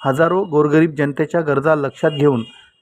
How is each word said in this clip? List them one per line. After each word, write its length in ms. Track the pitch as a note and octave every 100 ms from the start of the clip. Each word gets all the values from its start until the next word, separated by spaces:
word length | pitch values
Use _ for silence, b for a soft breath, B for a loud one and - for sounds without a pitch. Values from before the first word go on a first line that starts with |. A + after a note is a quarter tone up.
हजारो 400 | C3+ C3 E3 F3+
गोरगरीब 500 | G3 D3 D3+ D3+ E3 D3
जनतेच्या 420 | C#3+ C#3 D#3 E3+
गरजा 340 | D#3 C#3 C#3+
लक्षात 360 | D#3 C#3 - E3
घेऊन 320 | D3 C#3+ B2+ A2+ B B B